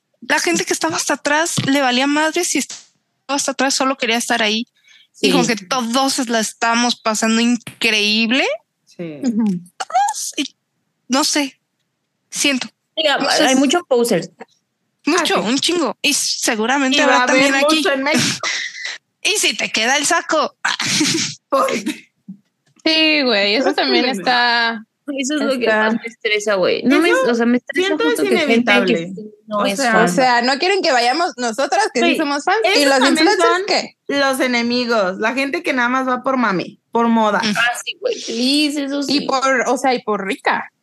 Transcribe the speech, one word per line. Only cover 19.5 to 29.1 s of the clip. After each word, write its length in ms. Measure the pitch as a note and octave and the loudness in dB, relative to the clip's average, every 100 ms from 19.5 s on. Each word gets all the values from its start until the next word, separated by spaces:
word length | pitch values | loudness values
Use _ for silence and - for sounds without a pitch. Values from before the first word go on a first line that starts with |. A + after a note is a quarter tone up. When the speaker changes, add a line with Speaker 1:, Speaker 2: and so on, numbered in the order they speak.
| A3+ | -2
Speaker 1:
te 140 | G#3+ | -4
queda 280 | - A3+ C#4+ | -2 0 0
el 80 | C#4+ | 2
saco. 500 | E4+ - D#4 B3+ - | 0 0 0 0 -4
<laughs> 840 | - - - - D4+ D#4+ - - _ | -4 -4 -2 0 0 -2 -4 -10 _
Speaker 3:
Por- 200 | C#4 C4 - G3+ - - _ - - _ _ _ _ G#3+ | 0 0 -2 -4 -8 -14 _ -20 -20 _ _ _ _ -2
Speaker 4:
Sí, 360 | D#4+ D#4 D4+ | 2 2 2
güey, 320 | B3+ G3+ G3+ A3+ | 2 2 2 2
eso 120 | D#4+ | 0
Speaker 3:
Eso 80 | G4+ | 0
Speaker 4:
también 300 | C#4+ A#3+ B3 | 0 2 0
Speaker 3:
también. 140 | G3+ G#3 | -2 0
Speaker 4:
está 580 | B3 A#3+ A#3 A#3 A3+ A3 _ - C#4 | 2 2 2 0 -4 -10 _ -10 -6
Speaker 2:
Eso 180 | C4 D4+ | -4 -2
es 60 | |
lo 80 | C#4 C4 | -2 0
que 60 | A3+ | 2
Speaker 4:
está 180 | G#3+ | 2
Speaker 2:
más 100 | G#3+ A3+ | 2 0
me 40 | A#3 | -6
estresa, 480 | - A3 G#3 G#3 G3 | -8 -2 -2 0 2
güey. 280 | D#3 - | 2 2
No 160 | B3 D4 | 2 4
me, 100 | E4+ | 4
Speaker 3:
Eso 140 | B4+ C5 | 2 2
Speaker 2:
o 60 | A#3 | 2
sea, 100 | A#3 | 2
me 120 | B3 | 0
estresa 300 | - - F#4+ | 0 -2 0
Speaker 3:
siento 160 | G4+ A#4 | 0 0
Speaker 2:
justo 180 | A4+ | 0
Speaker 3:
es 60 | G4 | 2
Speaker 2:
que 80 | F#4 | 2
gente 80 | D4 | 2
que 60 | |
Speaker 3:
inevitable. 580 | A#3 B3 - F#3+ G#3 E3+ | 2 2 2 2 0 -4